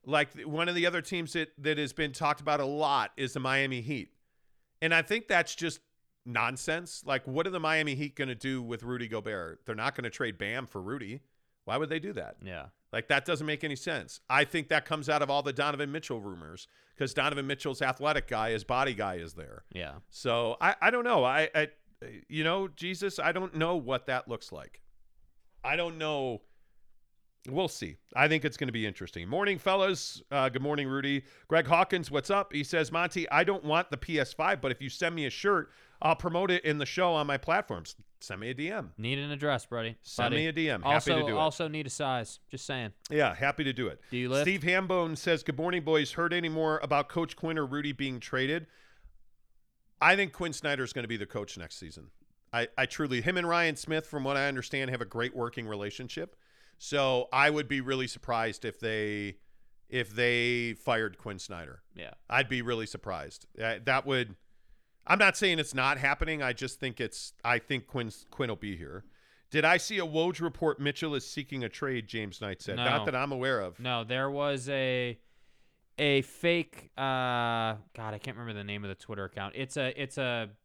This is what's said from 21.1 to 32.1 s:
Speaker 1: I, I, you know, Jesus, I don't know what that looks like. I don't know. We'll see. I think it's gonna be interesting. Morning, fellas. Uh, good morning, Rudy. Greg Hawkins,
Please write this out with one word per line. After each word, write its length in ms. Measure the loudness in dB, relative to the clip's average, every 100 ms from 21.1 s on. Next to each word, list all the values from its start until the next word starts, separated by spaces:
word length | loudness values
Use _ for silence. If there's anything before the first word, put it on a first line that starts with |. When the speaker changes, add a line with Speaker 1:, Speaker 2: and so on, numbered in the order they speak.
| 4
Speaker 1:
I, 240 | 6 4 2
I, 140 | 2 0 -4 _ _ -16 -16 -8
you 160 | -2
know, 240 | 0 0 -4
Jesus, 500 | -6 -6 -4 -4 0
I 140 | 0
don't 200 | 0 -4 0
know 200 | 2 0
what 320 | 0 -2 0
that 200 | -4 -4
looks 240 | -10 -10
like. 300 | -14 -14 -18 -20 -20 -20 -20 -20 -20 -20 -10
I 120 | -4 -2
don't 240 | -2 -2
know. 420 | -2 0 -2 -4 _ -20 _ -20 -20 -20 _ _ _ _ -6
We'll 180 | -2 -2
see. 280 | -2 -10 -10 _ 4
I 120 | 6
think 180 | 6 2
it's 100 | -2
gonna 160 | -4
be 140 | -2 -4
interesting. 420 | -6 -10 -8 -4
Morning, 300 | 0 0 2
fellas. 640 | 2 4 4 2 -4 -10 -2
Uh, 180 | 2 2
good 120 | 2
morning, 260 | 0 0 0
Rudy. 360 | -2 0 -2 -4 -20 2
Greg 180 | 2 6
Hawkins, 460 | 4 6 2 0